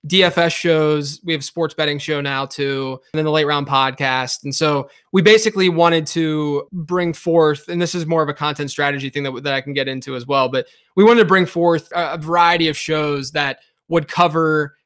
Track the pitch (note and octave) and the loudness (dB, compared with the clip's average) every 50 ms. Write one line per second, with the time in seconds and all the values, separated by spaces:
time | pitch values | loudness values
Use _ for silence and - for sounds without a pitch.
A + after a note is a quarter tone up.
0 | - D3 E3 F#3+ F#3 F3 F#3 E3+ E3+ E3+ D#3+ - - F3 E3 D#3 D3+ D3+ D3+ D3+ | -6 0 2 4 4 4 4 2 0 0 0 -2 0 2 2 2 4 2 0 0
1 | C#3+ C#3 D3 - _ E3+ E3 D3 C#3 - - F3 E3 D3+ - - D#3 D3+ D3 C#3+ | -2 -6 -10 -10 _ -6 -6 -4 -4 -8 -4 -4 -4 -4 -2 -4 -4 -4 -4 -6
2 | - - D3+ C#3+ C#3+ C#3+ C#3 C3+ C3+ C3+ - - C#3+ C#3 C#3 C3+ C3+ C3 C3 B2+ | -4 -4 -4 -4 -2 -4 -4 -4 -4 -6 -6 -6 -4 -4 -4 -4 -6 -6 -8 -10
3 | _ _ - D#3 D#3 D#3 D3+ D#3 D3+ D3 D3 D3 C#3+ C#3 C#3+ C3+ C3+ C3+ C3 - | _ _ -4 -2 -2 0 0 0 0 0 0 -2 -2 0 0 0 0 0 -2 -2
4 | C#3+ C3 C3 C3 C3 B2 - - - C#3+ B2+ - D#3+ D3+ D3 C#3 C3 - _ _ | -2 -2 0 -2 -2 -4 -8 -8 -8 -8 -4 -2 0 0 0 -2 -4 -6 _ _
5 | _ _ - F#3+ E3 G#3 A3 A3 A3 A3 G#3+ G3 F#3+ F3+ E3+ D#3+ E3+ E3+ E3+ E3 | _ _ 0 2 6 6 6 6 4 0 0 0 0 0 2 4 2 4 4 2
6 | D#3 D3 - E3+ D#3+ D#3+ D#3 D3+ D3+ D3 D3 C#3+ - _ - F3+ D#3+ D3+ F3+ F3+ | -2 -2 -4 -2 -2 -2 -2 -2 -2 -2 -4 -4 -6 _ -10 -10 -8 -4 -4 -2
7 | F3 E3+ D#3+ - - F3 E3 E3+ D#3 D3+ D3 C#3+ - - E3+ F3 F3 E3 - F3+ | -2 -2 -4 -4 -2 2 4 4 4 4 2 -2 -6 -8 -4 -2 -2 -2 -2 -4
8 | E3 D#3 E3 D#3+ D#3 C#3+ D3 - D3+ D3+ D3 C#3+ D3 C#3 - - D3 C#3+ C#3+ C#3 | -4 -2 0 0 0 0 -2 -4 -4 -4 -4 -4 -8 -8 -4 -2 -2 -2 -2 -4
9 | C3+ C#3 - D3 C#3+ C#3 C3 A#2+ C#3 C#3+ C#3 C3+ C3 C#3 C#3 C#3 C3+ C3+ C3 C3 | -6 -8 -8 -6 -6 -6 -8 -6 -6 -4 -4 -4 -4 -4 -4 -4 -4 -4 -6 -8
10 | B2+ C3+ C3 B2+ A#2+ C3+ C#3+ C#3 C3 B2+ B2+ C3 B2 _ _ _ _ _ _ - | -10 -10 -10 -10 -6 -2 0 0 2 2 0 -4 -4 _ _ _ _ _ _ 4
11 | G3+ A3 A#3 A#3 G#3+ D#3+ F#3+ F#3+ F3+ - - E3+ E3+ E3+ E3 D#3+ - - - F3 | 6 6 8 6 6 4 4 2 2 0 0 0 2 2 2 2 -2 -6 -6 -4
12 | E3+ D3 D3 E3+ D3+ D#3 E3+ F3 F3 E3+ E3+ E3+ E3 D#3+ D3 - - - D#3+ D3+ | -4 -4 -6 -8 -6 -2 2 4 4 4 4 2 2 0 -2 -4 -4 -4 -2 -2
13 | D3+ D3 D3 C#3 C3+ C3 D3 D#3 C#3+ C#3 C3+ _ _ _ _ _ _ _ D#3+ E3+ | -2 -2 -4 -4 -6 -6 -4 -4 -4 -4 -6 _ _ _ _ _ _ _ -2 -2
14 | D3+ - - - F3 E3+ D3+ E3 E3 D#3 D#3 D3+ D3+ C#3+ _ _ _ | -2 -2 2 2 2 4 4 2 0 2 2 0 -2 -4 _ _ _